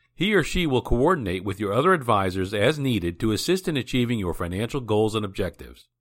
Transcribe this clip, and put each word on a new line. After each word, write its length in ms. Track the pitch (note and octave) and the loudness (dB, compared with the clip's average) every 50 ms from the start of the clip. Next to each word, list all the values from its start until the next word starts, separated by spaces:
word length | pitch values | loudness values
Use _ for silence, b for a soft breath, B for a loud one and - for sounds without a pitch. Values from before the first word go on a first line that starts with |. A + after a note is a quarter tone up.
| _ _ _ | _ _ _
he 180 | - E3+ G#3+ | -4 0 2
or 100 | G#3+ F3+ | 2 2
she 240 | C#3 - - F3+ F3 | 2 2 0 0 0
will 140 | D3 B2+ A#2 | 2 2 0
coordinate 640 | - - B2 A#2+ C3+ E3+ F#3 D3+ A2 F2+ F2+ F#2 F#2 | 2 2 2 4 4 4 4 2 0 -2 -4 -4 -4
with 160 | G2+ F2+ G2+ | -6 -4 -4
your 120 | G#2+ F#2+ | -2 0
other 200 | G2+ B2 D3+ F#3+ | 0 2 2 4
advisors 640 | F#3 D#3+ B2 A#2+ A2 G2+ F#2+ F#2 F2+ F#2+ F#2 F#2 A2 | 2 2 2 2 2 2 2 0 0 -2 -2 -2 0
as 240 | G#2 G2+ C3+ D#3 D3 | 2 2 2 2 0
needed 420 | C#3 C3 A#2 G2 E2+ F2 E2+ - | 0 0 0 0 0 -2 -2 -2
to 120 | A#2 A2 | 0 0
assist 360 | G#2+ - - - F#3 F#3 - F3+ | 0 0 0 0 0 0 -2 -2
in 80 | D#3 | -4
achieving 420 | C3 A2+ - - B2+ A#2+ A#2 B2 A2 | -4 -4 -2 0 0 0 0 0 -2
your 140 | F#2+ E2+ | -2 -2
financial 480 | D#2 - F2+ F2 F2+ G2 A#2 A#2 - C#3 | -4 -4 -4 -4 -4 -4 -4 -4 -4 -6
goals 340 | B2 G#2 G#2+ G#2+ A2 G#2+ G#2+ | -2 0 2 2 2 2 2
and 100 | A2 G#2 | -2 -4
objectives. 640 | G2 F#2+ - F#2+ E2+ - - B1+ B1 A#1+ - - _ _ _ | -4 -4 -4 -4 -4 -6 -10 -16 -20 -20 -20 -20 _ _ _